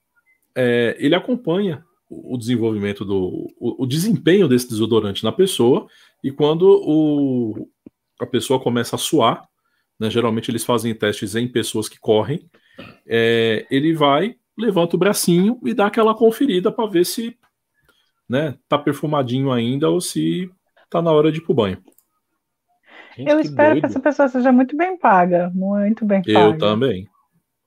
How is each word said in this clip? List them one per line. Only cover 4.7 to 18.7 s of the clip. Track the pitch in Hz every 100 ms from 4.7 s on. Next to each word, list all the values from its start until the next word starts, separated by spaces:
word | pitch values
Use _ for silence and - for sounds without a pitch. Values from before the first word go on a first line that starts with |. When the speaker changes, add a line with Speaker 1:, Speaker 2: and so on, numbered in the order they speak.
| 110 113 113 101 98
Speaker 1:
na | 110
pessoa, | - - - 117 160 - _ _ _
e | 131
quando | 135 147 165 185 196 196
o, | 156 156 147 139 127 113 104 - _ - _ _ -
a | 120
pessoa | 123 - 131
começa | 131 120 117 127
a |
suar, | - 160 117 160 - _ _ _ _ -
né, | 110
geralmente | 113 117 110 107
eles | 117 -
fazem | 120 117
testes | 110 104 - 107 110
em | 123
pessoas | 123 107 110 107
que | -
correm, | - 107 104 151 - _ _ - - - -
é, | 117 113 117 113 107 -
ele | 135 151
vai, | 160 143 143 196 240 _ -
levanta | 220 185 170 175
o |
bracinho | 185 202 - 175 196 254
e | 247
dá | 226 202
aquela | 208 214
conferida | 214 226 220 277 185 196
pra | 208 220
ver | 175 175
se, | - 226 - _ _ _ _ _ _ _ _ -
né, | 123 156 127
tá | -